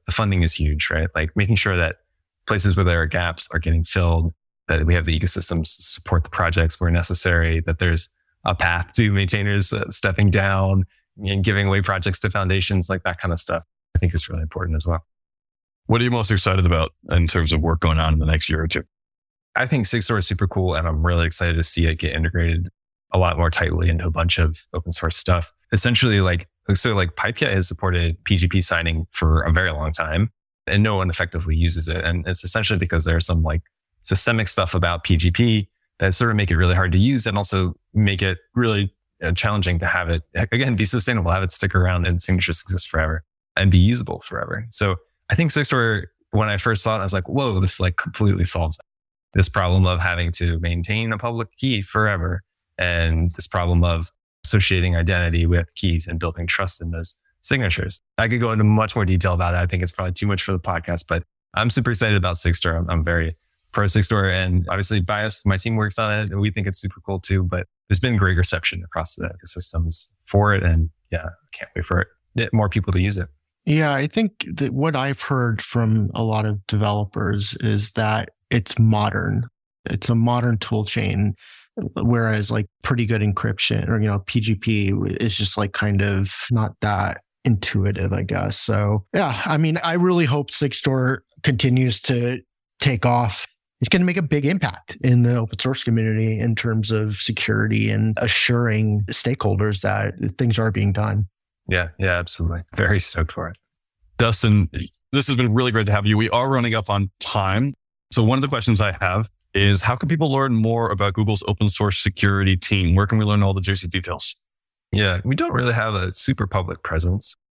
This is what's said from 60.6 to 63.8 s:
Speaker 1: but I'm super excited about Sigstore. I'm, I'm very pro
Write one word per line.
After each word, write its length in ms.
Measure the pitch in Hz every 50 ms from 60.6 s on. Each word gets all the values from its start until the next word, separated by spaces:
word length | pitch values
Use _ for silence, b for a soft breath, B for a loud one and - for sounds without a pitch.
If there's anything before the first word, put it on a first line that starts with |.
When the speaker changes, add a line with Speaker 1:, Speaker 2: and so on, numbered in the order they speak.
| - 95 87 85 - - 85 82 -
Speaker 1:
but 160 | - 85 80 - _ _ _ _ _ -
I'm 160 | 101 110 120
super 220 | - 131 117 120
excited 260 | 117 95 117 107 104
about 180 | 98 87 92 87
Sigstore. 420 | - - 87 82 - - 85 82
I'm, 120 | 82 85 -
I'm 140 | 85 80 76
very 340 | 85 85 85 80 80 - - _ _ _ _ _ _
pro 140 | - 107